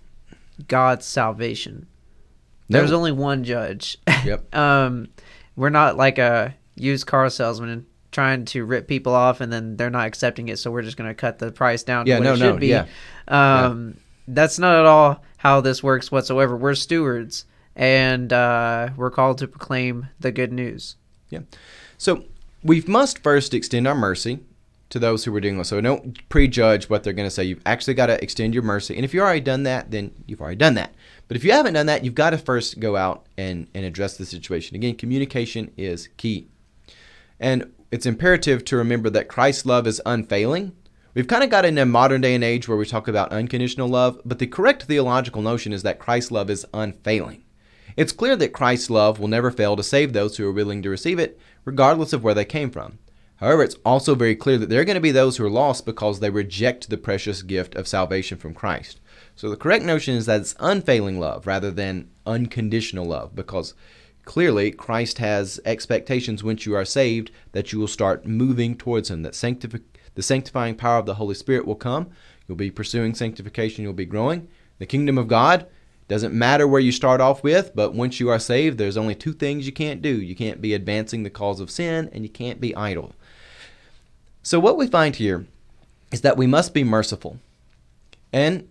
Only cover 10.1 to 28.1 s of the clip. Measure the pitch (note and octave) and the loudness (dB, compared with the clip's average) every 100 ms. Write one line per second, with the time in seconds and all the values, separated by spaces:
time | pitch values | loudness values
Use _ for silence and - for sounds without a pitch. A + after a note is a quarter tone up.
10.1 | - B2 A#2+ A#2 G#2 A#2+ A#2+ A2 A2+ A2+ | -2 -4 -2 -8 -8 -6 -6 -6 -8 -10
11.1 | A2 A#2+ - A#2 - B2+ A#2 - B2 A#2+ | -4 -6 -4 -8 0 2 2 -2 0 2
12.1 | A#2+ C3 B2 B2+ - C3+ A2+ E2 - - | 4 4 4 4 4 4 2 0 -8 -20
13.1 | - - C#3+ C#3 C3 B2+ A#2 A#2 - _ | -18 0 4 6 6 4 0 -8 -14 _
14.1 | - - B2+ D#3 - F3+ E3 D#3+ D#3 D3 | -20 -4 2 2 4 4 8 10 10 8
15.1 | C#3+ - - C#3 C#3 C3 B2+ C3+ B2+ - | 4 -8 0 4 4 4 0 2 0 0
16.1 | C3+ B2+ C3 C3 A#2+ C3+ C#3 - E3 C#3+ | -2 0 2 2 2 0 -2 0 0 0
17.1 | A#2+ A#2 - - _ _ - C3 C3 C3 | -2 -6 -12 -16 _ _ 0 4 4 4
18.1 | B2+ B2 B2 A#2+ A#2+ A#2 A#2 A#2+ C3+ B2 | 0 2 2 4 2 0 -2 -4 -4 -4
19.1 | - C3 C3 C3+ - - B2+ B2+ A#2+ C3 | 2 2 2 -4 -10 -6 -2 -2 -4 -10
20.1 | - C3 A#2 B2 B2 A#2+ A2 - - _ | -6 -4 -2 -2 -4 -6 -8 -14 -18 _
21.1 | _ - D#2+ - - - - - - - | _ -16 -16 -16 -20 -20 -20 -20 -6 -2
22.1 | F3 - - - - D#3 E3 E3 A3+ C4+ | -2 -4 -18 -20 -2 2 2 4 2 2
23.1 | - D3+ C#3+ C3+ A#2+ - A#2+ C3 C#3+ G2+ | 0 2 2 2 -4 -2 0 0 0 0
24.1 | F2 F2+ - - _ _ _ - A#2+ A#2 | -2 -4 -8 -12 _ _ _ -12 -2 0
25.1 | A2 A#2 G#2 G2+ F#2+ E2+ G2+ A#2 D3 B2 | 0 -2 -2 -2 -2 -4 -2 0 0 -4
26.1 | - - D3+ C3+ B2 A2 G#2 - G#2 G2+ | -16 0 4 4 4 4 2 0 -2 -2
27.1 | G2 G2 G2 F#2 F2+ - A#2+ - C3 B2 | -4 -4 -4 -4 -4 -2 -2 -2 0 2